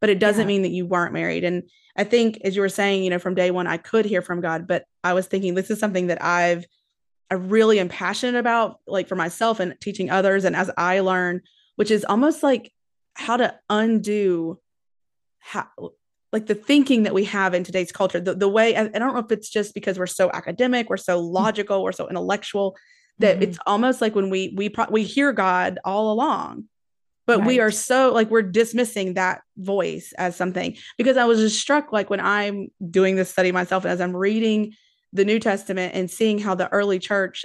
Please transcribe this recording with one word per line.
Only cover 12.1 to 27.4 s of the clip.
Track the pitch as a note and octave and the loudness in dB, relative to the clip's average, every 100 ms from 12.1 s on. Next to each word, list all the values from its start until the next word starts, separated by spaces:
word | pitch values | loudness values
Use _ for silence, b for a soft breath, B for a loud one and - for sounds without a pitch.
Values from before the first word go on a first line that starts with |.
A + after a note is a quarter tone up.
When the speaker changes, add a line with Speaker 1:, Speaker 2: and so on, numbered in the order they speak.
| A#3 D4 D#4 | 2 2 2
Speaker 1:
like | C#4+ B3+ - _ _ _ _ | 0 0 -2 _ _ _ _
how | - - A#3+ | -12 -4 0
to | A3+ - - | 0 -4 -2
undo | G#3 A3+ A3 G3+ G#3 F#3+ E3+ E3 F3+ _ _ _ _ _ _ _ _ | 0 2 2 0 0 2 0 -2 -8 _ _ _ _ _ _ _ _
how, | - G3+ - - F3 - _ _ _ | -10 -10 -10 -14 -18 -18 _ _ _
like, | A3 G#3+ | -6 -2
the | |
thinking | G#3 - C#4+ C4+ A#3+ | -4 4 4 6 4
that | G#3 | 4
we | F#3+ | 2
have | G3 G3+ F#3+ | 0 0 0
in | F3+ | 0
today's | F3+ F#3 F3 | -2 -4 -4
culture, | - F#3+ F3 | -2 -2 0
the, | F3+ | -4
the | F3+ G3 | 0 2
way, | G#3+ A3+ A3+ | 4 4 2
I, | |
I | G#3+ G#3+ | 0 -2
don't | B3+ | -2
know | B3 | -2
if | A3+ | -2
it's | G#3 - | -4 -2
just | G#3+ G#3 | -4 -4
because | G#3 G3+ F#3 | -6 -6 -4
we're | F3+ | -6
so | - F#3 | 0 0
academic, | E3+ - E3+ B3 B3 A3+ | 0 -8 -2 0 0 -2
we're | F#3+ | -4
so | - F3 | 0 -2
Speaker 2:
Mm. | E3+ | 0
Speaker 1:
logical, | F#3 G#3+ G#3 G3+ G3 | 0 0 0 -2 0
we're | F#3+ | -2
so | F#3 - | -4 -6
intellectual, | F#3+ F#3 G3+ - G3+ G3 F#3+ b b b - | -6 -2 -4 -4 -2 -2 -4 b b b 2
that | G3+ | 2
Speaker 2:
Mm-hmm. | F#3 | 4
Speaker 1:
it's | G3+ E3+ - | 0 -2 0
almost | G#3 B3 B3+ | 2 2 2
like | A3 | 0
when | G#3+ G3 | 0 0
we, | F#3+ F#3+ F#3+ | -2 -4 -4
we | G3+ | -4
pro-, | G#3 - | -2 0
we | A3 | 0
hear | G#3 C#4 C#4+ | 0 0 2
God | G#3+ F#3+ F3+ F#3 F3+ | 2 2 2 0 -4
all | - G3+ A3 | -4 -2 0
along, | G#3+ D4 F#3+ - - A3 _ _ _ _ _ - | 0 0 -2 -6 -12 -18 _ _ _ _ _ 2
but | A3+ | 2